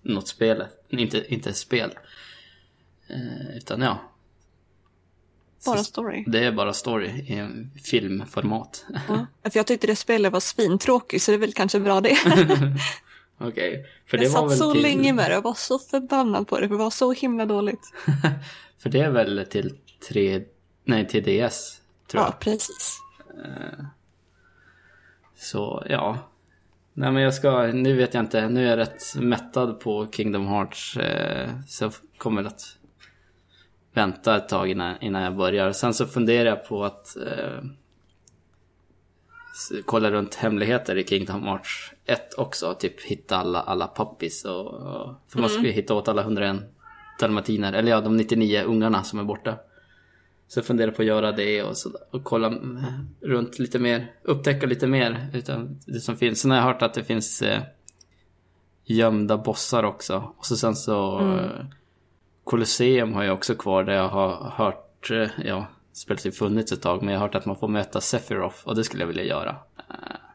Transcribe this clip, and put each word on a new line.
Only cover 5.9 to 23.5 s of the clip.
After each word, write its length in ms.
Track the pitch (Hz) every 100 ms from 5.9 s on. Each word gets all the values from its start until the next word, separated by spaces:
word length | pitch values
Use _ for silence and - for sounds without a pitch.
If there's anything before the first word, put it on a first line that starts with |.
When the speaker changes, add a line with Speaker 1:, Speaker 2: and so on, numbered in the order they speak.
| - 226 - 208
Speaker 1:
det 180 | 113
är 80 | 120
bara 200 | 107 101
story 340 | 101 - 113 95
i 260 | 117 139 101
en 320 | 104 120 127 -
filmformat. 1000 | - 120 101 95 - - 104 110 - - - - 139
Speaker 2:
Ja, 180 | 214 240 _ 208
för 80 | 220
jag 80 | 214
tyckte 200 | 240 214
det 100 | 214
spelet 360 | - 226 196
var 80 | 180
svintråkigt, 840 | - - 208 190 - 247 - 185
så 80 | -
det 40 | 208
är 20 |
väl 140 | 220
kanske 280 | - 190 208
bra 200 | 202 190
det. 160 | 208 285
Speaker 1:
<laughs> 1200 | - 165 160 156 139 139 - - _ - _ _
Okej, 480 | 117 110 90 135 - - -
för 100 | -
Speaker 2:
Jag 100 | 127
Speaker 1:
det 20 |
var 120 | -
Speaker 2:
satt 80 | 294
Speaker 1:
väl 80 | 277
Speaker 2:
så 140 | 311
Speaker 1:
till 100 | 294
Speaker 2:
länge 300 | 294 277 269
med 180 | 247 165
det 80 | 185
och 60 |
var 100 | 233
så 240 | 233 - 262
förbannad 680 | - 277 262 277 240 202 208
på 80 | -
det, 80 | 202
för 60 |
det 40 | 208
var 60 | 220
så 220 | - 254
himla 340 | 254 262 233 214
dåligt. 460 | 208 208 - - - - 143 156
Speaker 1:
<laughs> 460 | 143 - - - _
För 120 | 120
det 100 | 131
är 100 | 151
väl 360 | 123 104 101 95
till 260 | 104 95 - - _ -
tre, 340 | 104 98 95 104 _ _ _
nej, 240 | - 113 98
till 140 | 113
D 180 | 98 98
S, 400 | 123 - - - _ _ -
tror 160 | -
Speaker 2:
Ja, 40 | 202
Speaker 1:
jag. 120 | -
Speaker 2:
precis. 580 | - 214 - - - - - - - -
Speaker 1:
Eh, 400 | -